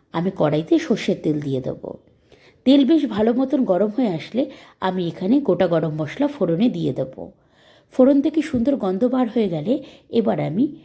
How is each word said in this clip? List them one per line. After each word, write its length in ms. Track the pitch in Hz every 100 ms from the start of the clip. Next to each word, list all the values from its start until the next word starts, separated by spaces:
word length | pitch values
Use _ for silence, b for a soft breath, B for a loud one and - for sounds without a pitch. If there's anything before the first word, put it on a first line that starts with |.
| _
আমি 180 | 165 180 190
কড়াইতে 380 | 156 151 160 330
সর্ষের 400 | - 202 - 185
তেল 160 | 165 151
দিয়ে 200 | 147 131
দেব। 220 | 131 - - - _ _ b b b b -
তেল 140 | 277
বেশ 180 | 262 330 269
ভালো 240 | 202 220
মতন 260 | 240 269 285
গরম 260 | 220 180 208
হয়ে 200 | 208 240
আসলে 300 | 165 - 220 285 B B B
আমি 220 | 190 185 170
এখানে 260 | 160 190 277
গোটা 260 | 277 175 185
গরম 260 | 165 160 156
মশলা 300 | 151 - 285
ফোড়নে 380 | - 175 165 233
দিয়ে 240 | 170 156
দেব। 220 | 131 135 - 85 _ b b b b b
ফোড়ন 260 | - 254 285
থেকে 200 | 302 311
সুন্দর 320 | 294 254 233 277
গন্ধ 260 | 196 190
বার 220 | 247 254 254
হয়ে 200 | 247 208
গেলে 240 | 165 156 269 B B B
এবার 280 | 233 208 180
আমি 240 | 147 165 294 B